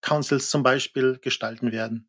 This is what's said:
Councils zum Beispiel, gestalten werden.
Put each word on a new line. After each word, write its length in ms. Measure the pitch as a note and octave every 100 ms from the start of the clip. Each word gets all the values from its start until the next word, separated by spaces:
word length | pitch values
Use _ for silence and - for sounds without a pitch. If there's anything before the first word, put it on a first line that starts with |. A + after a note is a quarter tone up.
Councils 480 | - D3+ C#3+ C#3 -
zum 140 | D3
Beispiel, 560 | B2+ C3+ C3 - C3 C3
gestalten 520 | - - A2 A2+ A#2+
werden. 320 | A2+ A2 A2+